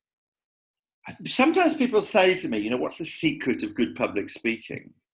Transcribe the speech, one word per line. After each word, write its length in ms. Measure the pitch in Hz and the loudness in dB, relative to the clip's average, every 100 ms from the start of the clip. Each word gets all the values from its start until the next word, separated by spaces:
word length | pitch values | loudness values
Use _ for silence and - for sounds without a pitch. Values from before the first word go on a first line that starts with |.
| _ _ _ _ _ _ _ _ _ _ - - - | _ _ _ _ _ _ _ _ _ _ -18 -16 -6
Sometimes 460 | - 277 339 349 | 2 4 4 2
people 280 | 311 240 214 | 2 2 2
say 340 | 202 214 185 185 | 2 4 4 4
to 140 | 151 | -2
me, 100 | 110 | -4
you 100 | 104 | -2
know, 60 | 123 | -2
"What's 200 | 151 - | -2 -6
the 80 | 165 | -6
secret 580 | - 160 143 - 110 | -2 -2 0 -2 -2
of 120 | 107 - | -4 -2
good 200 | 110 - | -2 -2
public 340 | 110 98 95 | -4 -4 -6
speaking?" 640 | - 120 113 - - - _ _ | -6 -4 -4 -8 -14 -14 _ _